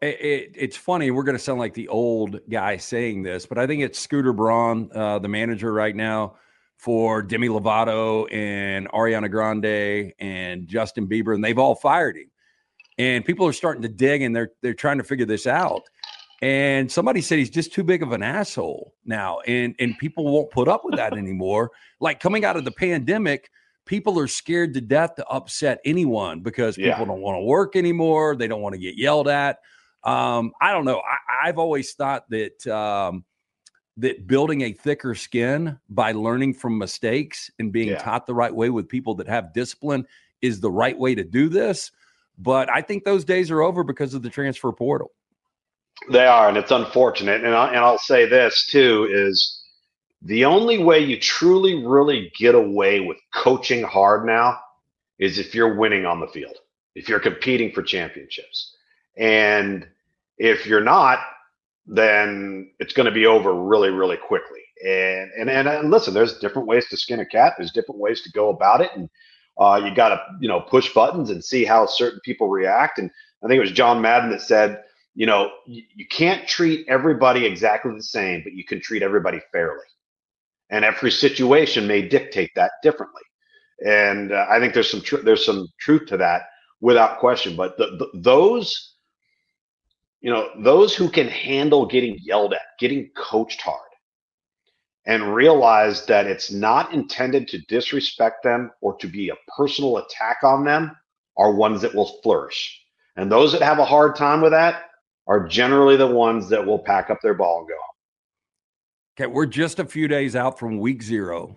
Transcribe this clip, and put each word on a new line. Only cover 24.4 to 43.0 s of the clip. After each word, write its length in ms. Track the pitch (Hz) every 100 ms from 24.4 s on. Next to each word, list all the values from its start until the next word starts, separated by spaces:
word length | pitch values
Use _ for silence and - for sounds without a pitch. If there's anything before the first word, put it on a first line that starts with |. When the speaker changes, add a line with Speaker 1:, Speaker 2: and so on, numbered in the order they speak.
| - 175 170
Speaker 1:
to 60 | 131
death 360 | 113 175 165 156
to 100 | -
upset 540 | 131 - - 147 120
anyone 560 | 135 175 151 110 92 80
because 360 | 104 120 110 92
people 140 | 95
Speaker 2:
Yeah. 140 | 95
Speaker 1:
don't 160 | 107 95
wanna 200 | 98 92
work 320 | 107 165 196
anymore. 600 | 190 175 170 160 156 156 135
They 100 | 113
don't 160 | 110
wanna 160 | 101 95
get 180 | 92 95
yelled 300 | 135 151 143
at. 320 | 143 143 - _ _ _ _
Um, 480 | 117 127 123 120 113 -
I 120 | 180
don't 120 | 190
know. 160 | 135 107
I, 480 | - 135 - 127 160
I've 100 | 160
always 360 | 165 143 127
thought 360 | - 139 139 -
that, 340 | 110 107 - 127
um, 560 | 107 107 101 92 90 - _ _ _ _ _ _ -
that 320 | 123 - 92
building 320 | 135 156 143
a 100 | 120
thicker 420 | 104 147 143 127
skin 600 | 107 - 120 120 147 165 139 -
by 240 | 104 110
learning 420 | 107 113 127 135
from 240 | 123 120 110
mistakes 720 | 95 - 113 127 147 - - -
and 140 | 110
being 160 | 110 110
Speaker 2:
Yeah. 100 | 92
Speaker 1:
taught 280 | 110 117 -
the 80 |
right 200 | 120 117
way 160 | 113 117
with 180 | 117 90
people 260 | 127 131 92
that 120 | 85
have 240 | 117 85
discipline 540 | 113 123 - 147 135 131 _ _ _
is 200 | 127 101
the 100 | 104
right 260 | 92 123 127
way 200 | 127 110
to 80 |
do 240 | 85 120 156
this. 420 | 185 220 180 - _ _ _ _ -
But 300 | 120 131 127
I 100 | 127
think 200 | 165 202